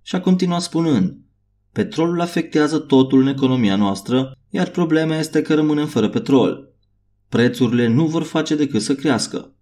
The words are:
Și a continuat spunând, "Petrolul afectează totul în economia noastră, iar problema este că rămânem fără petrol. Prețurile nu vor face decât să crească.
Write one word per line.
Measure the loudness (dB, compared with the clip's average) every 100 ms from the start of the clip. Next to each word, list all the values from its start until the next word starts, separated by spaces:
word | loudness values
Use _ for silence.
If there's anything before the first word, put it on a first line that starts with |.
Și | -4 0
a |
continuat | 2 4 2 -2
spunând, | -2 0 2 2 0 -4 _ _ _ _ _
"Petrolul | -4 -4 0 0 0
afectează | -2 -2 -2 0 2 0
totul | 2 2 4 4
în | 2
economia | 0 0 2 2 2
noastră, | 0 -2 -2 -2 -2 -10 _
iar | -6 -4
problema | -2 0 0 0 -2
este | -2 -2
că | 0
rămânem | 0 2 0 -2
fără | -2 0
petrol. | -2 2 2 2 -2 -14 _ _ _ _ _ _
Prețurile | 0 0 2 0 2 2
nu | 2 0
vor | -2
face | -4 -4 -2 -2
decât | 0 -2
să | -4 -2
crească. | -2 -2 -4 -10 -14 _